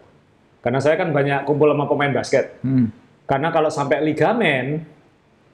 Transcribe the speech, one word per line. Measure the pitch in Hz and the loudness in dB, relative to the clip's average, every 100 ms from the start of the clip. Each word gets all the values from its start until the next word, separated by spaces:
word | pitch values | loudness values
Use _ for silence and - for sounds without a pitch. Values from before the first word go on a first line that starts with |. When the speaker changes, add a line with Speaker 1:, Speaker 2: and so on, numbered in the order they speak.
| - _ _ _ _ _ | -20 _ _ _ _ _
Speaker 1:
Karena | 120 131 | -4 0
saya | 147 160 | 2 0
kan | 175 | 0
banyak | 143 139 139 | 0 0 -2
kumpul | 139 147 151 | -2 2 2
sama | 143 139 | 2 0
pemain | 139 143 | 0 0
basket. | 123 110 131 - - | -2 0 0 -2 -4
Speaker 2:
Hmm. | 127 131 113 - - _ | -2 2 0 -2 -20 _
Speaker 1:
Karena | - 135 160 | -4 -2 0
kalau | 160 156 | 0 0
sampai | 147 135 143 | 0 -2 0
ligamen | 156 151 160 226 180 135 131 151 160 - _ _ _ _ _ | 0 2 0 2 0 0 -2 -6 -8 -20 _ _ _ _ _